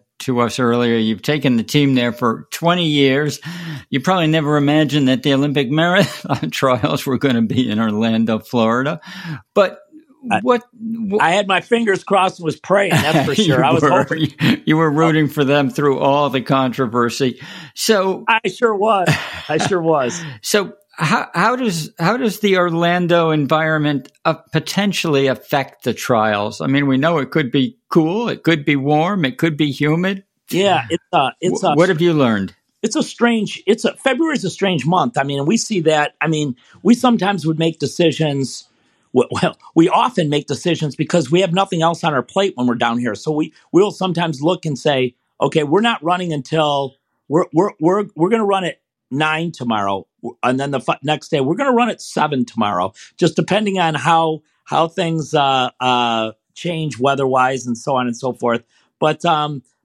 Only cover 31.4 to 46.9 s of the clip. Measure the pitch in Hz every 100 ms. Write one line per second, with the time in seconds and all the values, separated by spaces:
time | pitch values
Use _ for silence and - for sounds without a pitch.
31.4 | 180 - 180 143 185 165 175 156 127 104
32.4 | 95 - _ _ 226 302 - - 240 226
33.4 | 208 - - 214 180 - 269 254 320 262
34.4 | 180 - 196 175 156 180 131 139 139 139
35.4 | 147 226 - 208 160 151 147 - 151 156
36.4 | 147 - _ - 190 233 254 220 185 202
37.4 | 147 156 165 160 143 - 165 151 156 139
38.4 | 131 - - _ _ _ _ 123 - -
39.4 | 180 - - 160 165 170 247 214 156 147
40.4 | 147 143 180 151 156 127 151 175 127 170
41.4 | 190 180 196 175 165 160 165 139 - 196
42.4 | 196 123 123 113 117 120 120 101 - 151
43.4 | 156 - _ 165 208 - 185 170 170 139
44.4 | 151 180 165 131 151 135 127 - _ _
45.4 | 135 160 147 175 233 220 156 180 180 151
46.4 | 127 160 151 143 139